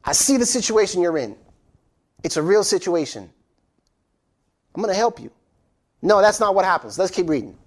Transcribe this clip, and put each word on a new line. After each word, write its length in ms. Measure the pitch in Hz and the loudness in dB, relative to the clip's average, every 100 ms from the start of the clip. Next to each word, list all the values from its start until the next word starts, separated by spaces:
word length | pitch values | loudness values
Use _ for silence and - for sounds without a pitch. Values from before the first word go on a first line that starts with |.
"I 80 | - | -2
see 240 | 147 - 269 | -2 0 0
the 100 | 240 | 0
situation 560 | 254 - 220 196 180 | -2 0 0 0 0
you're 160 | 175 160 | -2 -2
in. 160 | 113 107 _ _ _ _ _ _ _ _ | -6 -12 _ _ _ _ _ _ _ _
It's 140 | 165 156 | -6 -4
a 60 | |
real 200 | 160 208 | 2 2
situation. 680 | 196 190 - 170 143 110 90 _ _ _ _ _ _ _ _ _ _ _ _ _ _ | 2 -2 0 -2 -4 -10 -18 _ _ _ _ _ _ _ _ _ _ _ _ _ _
I'm 100 | - | -8
gonna 120 | 208 | -4
help 240 | 190 226 - | 0 0 -2
you." 120 | - _ _ _ _ _ _ _ | -18 _ _ _ _ _ _ _
No, 200 | 175 208 | 2 6
that's 180 | 208 208 | 6 4
not 160 | 214 | 2
what 100 | 190 | 2
happens. 320 | 190 170 110 151 | 2 0 -2 -4
Let's 140 | 185 | -2
keep 180 | 190 175 | -2 0
reading. 280 | 147 98 - | -2 -4 -18